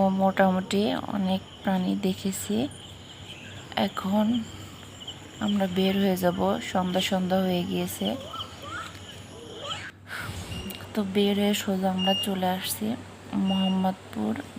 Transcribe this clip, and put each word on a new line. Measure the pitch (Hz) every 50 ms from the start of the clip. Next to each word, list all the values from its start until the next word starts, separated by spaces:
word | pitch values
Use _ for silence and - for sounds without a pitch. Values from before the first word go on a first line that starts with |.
| 196 190
মোটামুটি | 190 190 190 190 190 - 196 190 185 185 185 190 - 196 208 240 262 - - -
অনেক | - 202 190 185 190 190 - - - - -
প্রাণী | 208 190 185 180 190 196 196 202 190
দেখেছি। | 190 - - 196 190 - - - 202 220 254 294 - - - - - - - - - - - - - - - - - - - - -
এখন | - 214 196 - - - 190 196 214 214 214 240 240 220 - - - - - - - - - - - - - - - - - - -
আমরা | - 208 208 202 196 190 180 185
বের | 190 190 196 196
হয়ে | 196 196 185 180
যাব, | 185 180 175 190 185 190 202 233 - -
সন্ধ্যা | - 196 180 180 180 185
সন্ধ্যা | 185 - 202 185 185 175 185 190
হয়ে | 190 185 180 175 175
গিয়েছে। | 190 185 180 175 180 - - 196 196 233 269 539 - - - - - - - - 285 - - - - - - - - - - - - - - - - - - - 571 - - - - - - - - - - - - - - - - 92 85 165 190 - - - - -
তো | 220 208 190 190
বের | 202 202 202 202 196
হয়ে | 202 202 208
সোজা | 208 - - 190 185 190 190
আমরা | 185 185 190 190 196 214 214
চলে | 208 196 185 185 180
আসছি | 185 185 190 - - - 214 214 240 247 - - - - - - -
মোহাম্মদপুর | 202 196 190 190 190 190 190 190 190 185 190 190 - - - - 220 214 214 226 - - - -